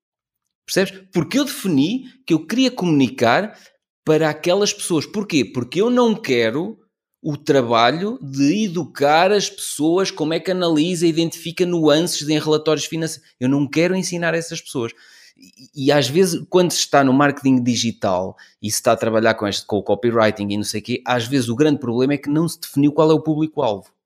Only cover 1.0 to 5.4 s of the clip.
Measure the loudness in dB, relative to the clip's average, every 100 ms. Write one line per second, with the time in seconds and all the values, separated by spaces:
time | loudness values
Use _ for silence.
1 | -8 -4 -2 -2 -2 -4 -2 2 2 -2
2 | -10 -10 -2 -2 -2 0 0 0 0 2
3 | 2 2 2 2 0 -10 -20 _ _ _
4 | 0 2 2 -2 0 0 0 -4 -4 -4
5 | -4 -6 -2 -2